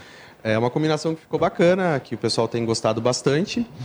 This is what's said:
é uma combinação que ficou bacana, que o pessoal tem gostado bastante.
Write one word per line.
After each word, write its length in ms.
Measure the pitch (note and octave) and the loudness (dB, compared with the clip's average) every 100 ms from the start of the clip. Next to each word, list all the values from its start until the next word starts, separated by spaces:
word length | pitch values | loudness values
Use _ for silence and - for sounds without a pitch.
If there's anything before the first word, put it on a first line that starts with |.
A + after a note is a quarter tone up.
| - - - - | -18 -20 -20 -8
é 120 | A2 A2 | -2 0
uma 120 | A#2+ | 0
combinação 460 | D3+ D#3 D3+ E3 D#3+ | 0 0 0 -2 -6
que 60 | |
ficou 180 | - D#3 | -6 -2
bacana, 600 | F3 - F3 F#3 F3+ C#3 | 0 4 4 4 2 -2
que 140 | - A2+ | -4 -4
o 20 | |
pessoal 300 | A#2 A#2+ A2+ | -2 0 0
tem 160 | A#2 | 0
gostado 380 | A2+ A2+ A2+ A2+ | -2 0 0 0
bastante. 680 | A#2+ B2 C#3 D3 G3+ A#3 A#3 - | 0 0 0 0 0 -4 -6 -10